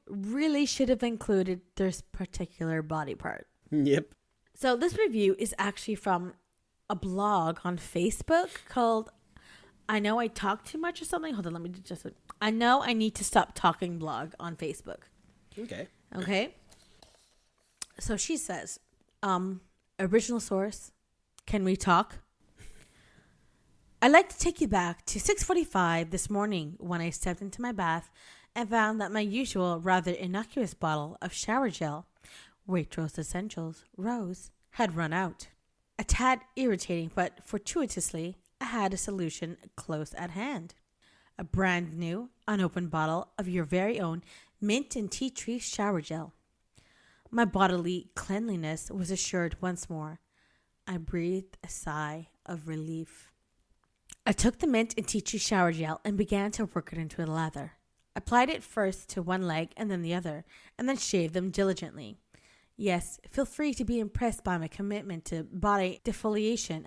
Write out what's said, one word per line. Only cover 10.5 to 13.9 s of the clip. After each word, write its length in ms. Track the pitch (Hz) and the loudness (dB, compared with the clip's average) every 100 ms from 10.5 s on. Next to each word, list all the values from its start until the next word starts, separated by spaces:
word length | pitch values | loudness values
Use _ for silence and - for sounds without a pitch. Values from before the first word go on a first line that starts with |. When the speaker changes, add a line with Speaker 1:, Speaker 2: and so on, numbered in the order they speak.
| 208 | -2
Speaker 1:
Too 140 | - 311 | -4 -4
Much 240 | 339 339 | -4 -4
or 40 | 320 | -4
something. 280 | 349 320 | -4 -2
Hold 140 | 226 170 | -4 -4
on, 60 | |
let 80 | 170 | -6
me 80 | 170 180 | -8 -10
just, 220 | 185 175 - - - - | -12 -12 -12 -16 -18 -2
I 100 | 214 | 0
Know 320 | 226 240 269 | 4 6 6
I 100 | 247 | 4
Need 220 | 226 220 - | 2 2 0
to 80 | |
Stop 300 | 208 214 - - | 2 4 4 4
Talking 420 | 180 165 180 | 2 4 -2